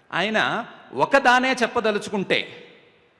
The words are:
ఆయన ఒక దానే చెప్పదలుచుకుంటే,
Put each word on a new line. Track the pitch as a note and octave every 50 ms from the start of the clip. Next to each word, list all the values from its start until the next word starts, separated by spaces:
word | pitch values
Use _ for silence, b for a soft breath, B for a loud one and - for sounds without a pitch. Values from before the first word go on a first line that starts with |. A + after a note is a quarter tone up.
| _ -
ఆయన | - E3 F#3+ G#3+ A3 G3 B2+ C3 E3+ G#3+ A#3+ - - - - -
ఒక | - B2+ D3+ - -
దానే | C4+ C4+ B3 B3 B3+ B3+ C4
చెప్పదలుచుకుంటే, | B3+ B3+ A#3 - - A#3+ G3+ A3 G#3 G3+ - G#3 G3+ G3+ F3 - D3+ G#2 F#2 - - - - - - - _ _ _ _ _ _ _